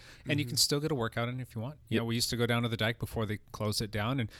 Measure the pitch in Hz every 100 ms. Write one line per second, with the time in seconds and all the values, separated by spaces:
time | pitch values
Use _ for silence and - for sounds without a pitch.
0 | - - - 147 120 - - 143 156 143
1 | 113 - 117 127 123 113 120 156 - 107
2 | 117 117 117 117 117 120 120 110 110 120
3 | 110 - 107 104 - - 107 104 110 107
4 | 107 135 110